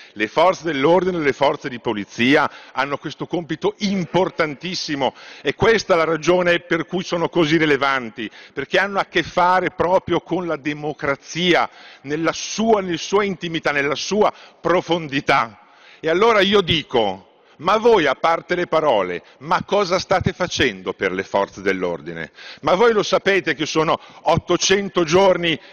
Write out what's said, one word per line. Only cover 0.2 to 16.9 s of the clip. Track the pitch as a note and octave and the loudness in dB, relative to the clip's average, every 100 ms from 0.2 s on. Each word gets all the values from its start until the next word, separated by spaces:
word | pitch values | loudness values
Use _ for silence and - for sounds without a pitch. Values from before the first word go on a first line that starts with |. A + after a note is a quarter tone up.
| A2 | -2
forze | - F3 F3 | 2 2 2
dell'ordine | D#3+ C#3 D3 F3+ F3+ F3 | -4 0 4 4 2 0
e | |
le | C#3+ | -2
forze | - C#3+ - C#3+ | 0 0 0 -6
di | A#2+ | -6
polizia | B2 G#2 G2 - A#2+ D3 C3 - - | -4 -4 -6 0 2 4 2 -4 -10
hanno | B2+ C#3 C#3 | -6 -4 -6
questo | D#3 - D3 | -10 -12 -8
compito | E3+ D#3 D#3+ G3+ - | -8 -6 -4 -4 -4
importantissimo | G3+ G3 E3 E3+ F3+ - D#3 C3+ F3 E3+ - C#3 B2 - - - | -4 -2 -2 0 0 -2 -4 -4 -10 -8 -6 -2 -2 -4 -14 -8
e | C#3+ - | -6 0
questa | G3+ A3 - F3 | 2 2 2 0
è | |
la | |
ragione | D#3 D#3+ D3+ F3+ F3 E3+ | 0 0 0 2 2 0
per | - E3 D#3 | -2 -4 -4
cui | F3+ | -6
sono | F3 F3 E3 | -4 -4 -2
così | E3+ D3+ D#3+ | 0 2 2
rilevanti, | D#3 C3+ C#3 C3+ A#2 A2+ G#2+ - - | 2 2 2 0 -4 -10 -12 -12 -14
perché | - C3+ F3+ | -12 -2 -2
hanno | G3 G3 | 0 -2
a | D#3+ | -2
che | F3+ | -2
fare | D#3+ - F3 F#3 F3+ | -2 0 2 2 0
proprio | - E3+ F#3 - E3+ | -2 0 0 0 -4
con | - E3+ F3 | -2 -4 -4
la | D3+ | -4
democrazia | C#3 D3 D3+ C#3 C#3+ C3+ - D#3+ F3+ D3+ A2+ - - - | -6 -6 -8 -6 -4 -4 -6 -4 2 2 2 -6 -20 -18
nella | C3+ D3+ D#3+ | -10 -4 -4
sua, | D3 - - A3+ G#3 | -4 -8 -4 2 2
nella | F#3+ E3 | 0 -6
sua | - G3 G3+ | -2 -2 0
intimità, | E3+ F3 D#3+ D#3 | -4 -6 -4 -2
nella | C#3+ C#3 C3+ | 0 -2 -4
sua | - G3+ F3 - - _ | -4 0 0 0 -12 _
profondità. | E3 F3 D#3+ E3+ D#3 C#3 - C#3 A2+ G2+ - _ - - | 0 0 0 -4 -2 -4 0 0 0 -8 -20 _ -20 -8
E | D#3 | -2
allora | E3+ A#3 G#3+ | 2 4 4
io | F#3+ G#3 | 4 2
dico, | F3+ E3 - | 2 -2 0